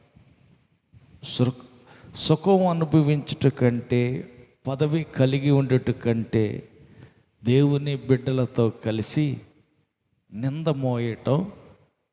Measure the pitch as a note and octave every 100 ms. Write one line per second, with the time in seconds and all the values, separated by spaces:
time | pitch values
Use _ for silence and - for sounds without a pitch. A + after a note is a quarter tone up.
0 | _ _ _ _ _ _ _ _ _ -
1 | _ - - - B2 - - - - -
2 | - - - D#3 G3 F#3+ F#3 E3 D#3 D#3+
3 | C#3+ D3+ - - C#3 - B2 A#2 - B2
4 | B2 C3 - - - _ C3 C3+ D3+ D#3+
5 | D3+ - C3 C#3 C#3+ C#3 C3+ B2+ B2 A#2
6 | A#2 A2+ G#2+ A2 G#2+ - - - - -
7 | - _ _ _ A#2+ C3+ C#3+ C#3+ C#3+ C3+
8 | A#2+ B2+ C3 C3 A#2+ - A2+ - A2+ A2
9 | G#2 D3+ D3 A#2 - _ _ _ _ _
10 | _ _ _ G2+ C3+ D3+ D#3+ C3+ B2+ A#2+
11 | A#2 G#2+ A2+ D3 G3+ - - - _ _
12 | _